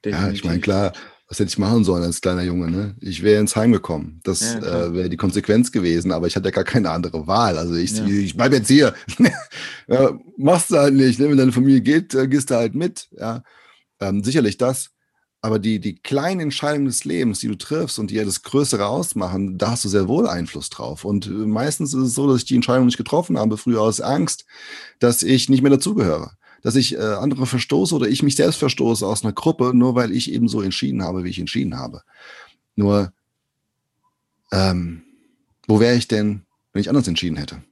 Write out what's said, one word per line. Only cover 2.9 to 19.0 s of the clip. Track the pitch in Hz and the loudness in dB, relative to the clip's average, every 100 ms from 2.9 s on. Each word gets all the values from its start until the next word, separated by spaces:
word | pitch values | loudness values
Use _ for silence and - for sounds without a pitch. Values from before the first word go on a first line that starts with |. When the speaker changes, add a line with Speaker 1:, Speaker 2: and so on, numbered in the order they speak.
| 104 | -8
Speaker 1:
Ich | 95 82 | -10 -2
wäre | 101 104 | 4 4
ins | 104 - | 4 2
Heim | 113 | 4
gekommen. | 107 - 80 80 80 | 2 2 -6 -6 -8
Das, | - 90 110 | -6 -4 -4
Speaker 2:
Ja, | 117 | -4
klar. | 80 87 87 | -4 -4 -2
Speaker 1:
äh, | |
wäre | 85 90 | -2 -4
die | 82 | -2
Konsequenz | 98 90 98 107 123 | 0 -2 2 4 4
gewesen, | 113 87 85 90 | 2 0 0 0
aber | 82 85 | 0 0
ich | 98 | -2
hatte | 95 | -2
gar | 98 | -2
keine | 95 120 92 | 0 2 2
andere | 82 85 80 78 | -2 -4 -6 -2
Wahl. | 101 117 82 | 2 2 0
Also | 85 85 | -2 -2
ich, | 90 107 | -2 -2
Speaker 2:
Ja. | 107 | -2
Speaker 1:
ich | 101 98 78 | 0 -2 0
bleib | 123 | 2
jetzt | 135 107 | 2 6
hier. | 139 135 - - - | 6 6 0 -14 2
<laughs> | 240 - - - - - - | 2 2 -14 -14 -14 -16 -2
Ja, | 127 135 - - - | 2 2 0 -14 -2
machst | 139 175 165 | 2 2 2
du | 165 | 2
halt | 143 | 4
nicht, | 135 131 110 | 6 4 4
ne? | 143 | 2
Wenn | 139 | 4
deine | 131 | 4
Familie | 123 135 135 | 4 4 4
geht, | 107 156 - | 4 0 0
äh, | 131 135 | -2 0
gehst | 143 135 | 0 0
du | 120 | 0
halt | 117 101 | 0 -2
mit, | 175 180 - - | -6 -6 -20 -12
ja. | 110 113 - _ _ _ _ _ | -10 -10 -14 _ _ _ _ _
Ähm, | 98 101 | -4 -2
sicherlich | 104 147 113 98 | 0 0 0 0
das. | 127 135 - _ _ _ _ _ | -2 -2 -8 _ _ _ _ _
Aber | 110 110 | -4 -2
die, | 104 107 | 0 -2
die | 95 87 | -4 -10
kleinen | - 139 160 190 | -6 -4 -2 -4
Entscheidungen | 151 139 147 147 139 | -4 -4 -4 -2 -2
des | 117 - | -4 -4
Lebens, | 170 120 98 | -2 -2 -2
die | 113 | -6
du | 101 | -8
triffst | - 156 156 - | -6 -6 -4 -6
und | 104 | -4
die | 107 | -4
ja | 107 | -4
das | 92 | -6
Größere | - 135 143 - 101 | -2 0 0 0 0
ausmachen, | 131 | -2